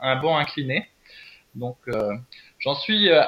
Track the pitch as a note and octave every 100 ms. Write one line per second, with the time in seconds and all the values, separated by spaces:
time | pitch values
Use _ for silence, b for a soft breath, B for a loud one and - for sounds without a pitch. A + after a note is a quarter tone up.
0 | C3 C3 D3+ D#3+ C#3+ - C3+ D3 - _
1 | B B B B _ A#2 B2 B2 - G#2+
2 | G#2+ G#2 B2 B B _ C3+ C#3 - G#3+
3 | G3+ D#3+